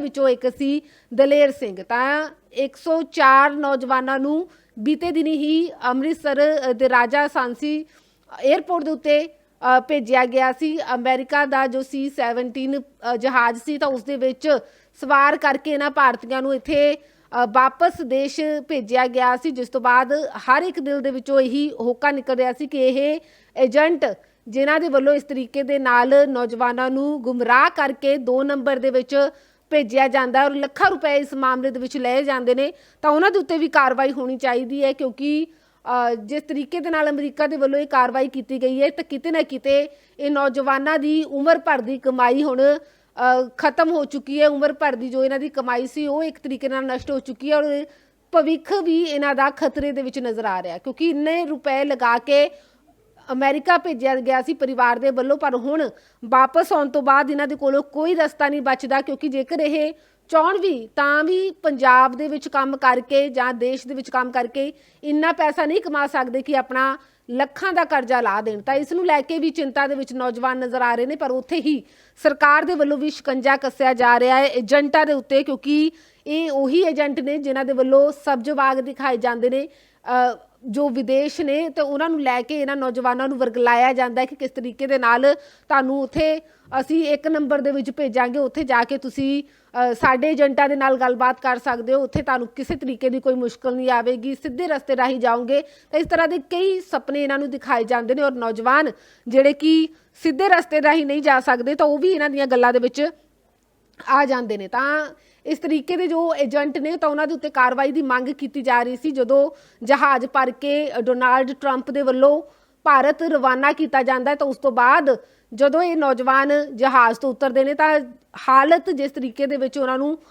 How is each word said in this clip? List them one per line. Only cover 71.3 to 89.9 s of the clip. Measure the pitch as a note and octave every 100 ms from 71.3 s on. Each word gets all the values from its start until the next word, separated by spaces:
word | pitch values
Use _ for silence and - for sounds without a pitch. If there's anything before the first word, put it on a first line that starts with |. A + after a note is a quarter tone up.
ਉੱਥੇ | B3+ B3+ E4
ਹੀ | C#4+ C#4 - _ _ _
ਸਰਕਾਰ | D4+ C#4+ D4 D4+
ਦੇ | D#4+
ਵੱਲੋਂ | D#4+ C#4+ C#4+
ਵੀ | D4+
ਸ਼ਿਕੰਜਾ | - - C4 C4 C#4
ਕੱਸਿਆ | C4+ - C4
ਜਾ | A#3+ A#3+ A#3+
ਰਿਹਾ | B3 C4
ਹੈ | C#4
ਏਜੰਟਾਂ | B3+ A3 C#4+ C#4+ D#4 D4+
ਦੇ |
ਉੱਤੇ, | C#4+ - C4+
ਕਿਉਂਕਿ | C#4 C4+ C#4 D4+ D#4+ - _ _ D4
ਇਹ | D#4 E4
ਉਹੀ | C#4 C4+ E4
ਏਜੰਟ | E4+ C#4+ C#4+ C#4
ਨੇ | C4 D4
ਜਿਨ੍ਹਾਂ | C#4 C4+
ਦੇ | C4
ਵੱਲੋਂ | C4 C4 C4+ C#4+ D4
ਸਬਜ਼ | D4 C4 B3
ਬਾਗ | C#4 C4+ C4+
ਦਿਖਾਏ | C4 C4 C4+ A#3
ਜਾਂਦੇ | B3 A#3 B3
ਨੇ, | C4+ D#4 _ _ _
ਅ, | - B3 B3 A3 _ _ B3
ਜੋ | A3+ C#4+
ਵਿਦੇਸ਼ | A#3+ A#3 C4+ D4 -
ਨੇ, | D4 D4 E4
ਤੇ | D4
ਉਹਨਾਂ | C#4+ C#4+ E4
ਨੂੰ | D#4+
ਲੈ | C4+ B3
ਕੇ | B3 D4+
ਇਹਨਾਂ | C#4 C#4
ਨੌਜਵਾਨਾਂ | C4 A#3+ B3 B3+ C4+
ਨੂੰ | C4
ਵਰਗਲਾਇਆ | B3+ A#3+ A#3+ A#3+ B3+
ਜਾਂਦਾ | B3+ B3 A#3
ਹੈ | C4
ਕਿ | D4
ਕਿਸ | C4
ਤਰੀਕੇ | C4+ A#3+ A3 C4+
ਦੇ | C4+
ਨਾਲ | A#3 A#3+ C#4 E4+ - _ -
ਤੁਹਾਨੂੰ | C#4 C4 C#4
ਉੱਥੇ | C4+ D#4+ D#4 D#4 - _ - C4
ਅਸੀਂ | C4 D#4+ D4
ਇੱਕ | D4 D#4
ਨੰਬਰ | D4+ C#4 C#4+
ਦੇ | C#4
ਵਿੱਚ | C#4 C4
ਭੇਜਾਂਗੇ, | - C#4 A#3+ B3 C#4
ਉੱਥੇ | C4 C#4+
ਜਾ | C4 A#3+
ਕੇ | A#3+ C#4
ਤੁਸੀਂ, | C4 - C4+ C#4+
ਅ, | C#4+ _ _ A#3+ B3